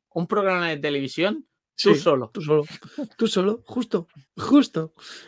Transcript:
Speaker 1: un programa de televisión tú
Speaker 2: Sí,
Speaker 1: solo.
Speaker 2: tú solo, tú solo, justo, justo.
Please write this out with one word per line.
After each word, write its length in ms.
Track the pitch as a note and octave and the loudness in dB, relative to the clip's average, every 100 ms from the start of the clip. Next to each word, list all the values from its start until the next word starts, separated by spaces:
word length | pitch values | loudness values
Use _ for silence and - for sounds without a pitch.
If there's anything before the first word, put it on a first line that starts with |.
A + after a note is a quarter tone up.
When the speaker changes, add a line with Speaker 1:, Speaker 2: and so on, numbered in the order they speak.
| _ | _
Speaker 1:
un 160 | E3 E3+ | -6 -2
programa 420 | - F#3+ F3+ E3+ | 0 0 0 -2
de 80 | D3 | -4
televisión 680 | D3 C#3+ C3+ - F#3+ D#4 - _ _ - | -4 -4 -4 -2 -2 -2 -12 _ _ 0
tú 140 | G3+ | 4
Speaker 2:
Sí, 0 | |
Speaker 1:
solo. 380 | D3 F3 C3+ A#2 | 4 4 2 0
Speaker 2:
tú 100 | G#3 | -6
solo, 280 | D3+ D3+ D3+ - - - B3+ - | 0 0 0 -10 -16 -12 -10 -2
tú 100 | A3 | -2
solo, 360 | G3 G3 A#3 - | 0 0 -2 -6
justo, 420 | B3+ A3 F#3+ - C#3 _ - | -8 -4 -6 -6 -20 _ -8
justo. 560 | - C#4+ - E3 D#3+ _ - - | 4 4 4 -2 -8 _ -20 -20